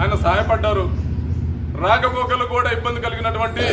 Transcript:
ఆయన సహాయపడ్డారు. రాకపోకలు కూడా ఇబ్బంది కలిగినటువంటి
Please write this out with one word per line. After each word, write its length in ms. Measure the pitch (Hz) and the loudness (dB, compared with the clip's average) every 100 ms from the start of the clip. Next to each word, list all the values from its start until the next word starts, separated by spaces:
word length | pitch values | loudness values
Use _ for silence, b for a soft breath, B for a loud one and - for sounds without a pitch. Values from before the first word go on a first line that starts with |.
ఆయన 120 | 196 208 | 2 2
సహాయపడ్డారు. 680 | 170 180 220 226 214 202 185 - - - - - - - - - 190 | 2 2 2 2 2 0 0 -2 -2 -4 -2 -2 -2 -4 -4 -2 2
రాకపోకలు 580 | 233 254 247 247 247 | 4 2 0 0 0
కూడా 260 | 247 247 247 | 0 0 0
ఇబ్బంది 300 | 226 240 240 | 0 -2 -4
కలిగినటువంటి 680 | 233 226 226 220 226 233 240 | -4 -4 -2 -2 -2 0 0